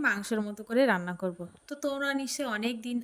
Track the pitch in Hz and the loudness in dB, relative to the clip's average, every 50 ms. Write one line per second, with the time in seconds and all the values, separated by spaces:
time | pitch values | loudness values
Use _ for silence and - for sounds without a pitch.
0 | 294 254 208 202 202 - 233 214 214 208 208 202 214 - 233 247 277 254 202 180 | 4 2 2 2 0 0 0 0 0 -2 -4 -8 -6 0 4 4 6 6 6 4
1 | 175 180 180 175 190 185 175 175 175 175 - - _ - 294 285 285 285 277 277 | 2 -2 -4 -2 -2 -4 -4 -4 -10 -12 -12 -16 _ -12 -8 -4 -2 -2 -2 0
2 | 277 277 277 277 269 247 - - 285 254 214 208 220 233 247 226 220 247 240 240 | 0 0 0 0 -2 -2 -4 -2 -2 -2 -2 0 0 -2 -2 -2 -4 -4 -4 -4